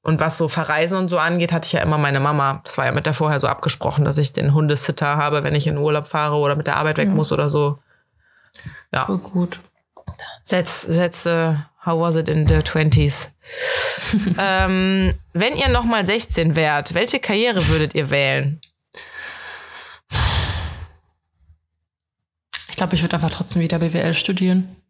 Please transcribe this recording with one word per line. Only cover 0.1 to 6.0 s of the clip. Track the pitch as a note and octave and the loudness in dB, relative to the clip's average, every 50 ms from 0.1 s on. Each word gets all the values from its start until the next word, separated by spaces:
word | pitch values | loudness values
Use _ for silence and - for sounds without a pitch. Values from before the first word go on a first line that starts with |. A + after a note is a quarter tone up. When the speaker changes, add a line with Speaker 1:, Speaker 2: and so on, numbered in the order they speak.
| D#3+ D3+ | 0 2
Speaker 1:
was | D#3+ D#3+ - - | 2 0 2 0
so | E3+ D3+ | 0 -2
Verreisen | - E3+ D#3+ - D3+ D#3 E3 E3+ F#3+ F#3+ | 0 -2 -2 0 0 0 0 0 0 0
und | F#3 F3 | 0 0
so | F3+ E3 | 0 0
angeht, | D#3 E3+ F3 F3 E3+ E3+ | 0 0 0 0 0 0
hatte | E3+ E3 D#3+ | 0 -2 -2
ich | - | 0
ja | - - | 0 0
immer | - D#3 D3+ D3+ | 0 2 2 2
meine | D3 C#3+ C#3 C3+ | 2 2 2 2
Mama. | C3+ C#3+ D3 D3 C#3 C3+ C3+ C3+ - | 0 0 2 2 0 0 -2 -4 -6
Das | - - - | -6 -4 -2
war | C3+ | 0
ja | B2 | 0
mit | B2+ C#3+ C3+ | 0 0 0
der | D3+ | -2
vorher | C#3+ - D#3 D3+ D3+ C#3 | -2 0 0 0 0 0
so | - A#2+ | 0 -2
abgesprochen, | - - - - - - - C3+ C3+ C#3+ D3 | -2 -2 -2 -4 -4 -2 -2 -2 0 2 0
dass | - C#3 | 2 2
ich | D3+ D3 C3 | 2 0 0
den | - - - C#3+ C#3+ | 0 0 0 2 4
Hundesitter | D#3 D3+ D3 D3 C#3+ - - D3 - D#3 C#3+ C#3+ | 4 4 2 2 0 0 -2 -2 -2 0 0 2
habe, | D3+ D3 D3 D3+ D3 | 2 2 2 2 0
wenn | C#3 D3 D3+ | 0 0 0
ich | D3 D3 | 0 0
in | E3 D3+ | 0 0
den | C#3+ | 0
Urlaub | C#3+ D3+ D3+ D3+ | 0 0 0 0